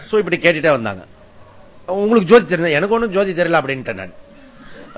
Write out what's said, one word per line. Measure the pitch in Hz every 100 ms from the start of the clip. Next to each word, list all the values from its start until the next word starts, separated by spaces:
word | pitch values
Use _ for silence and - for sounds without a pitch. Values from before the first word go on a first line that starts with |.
| -
so | 214
இப்படி | 175 165
கேட்டுட்டே | 165 156 160
வந்தாங்க, | 135 110 95 - - - - - - - - -
"உங்களுக்கு | 196 208 226 175
ஜோதி | 190 160
தெரியுதா?" | 175 170
"எனக்கு | 147 196
ஒண்ணும் | 226 233
ஜோதி | 185 202
தெரியல" | 170 175 165
அப்படின்ட்டேன் | 135 131 117
நான். | 92 95 - - - - - - - -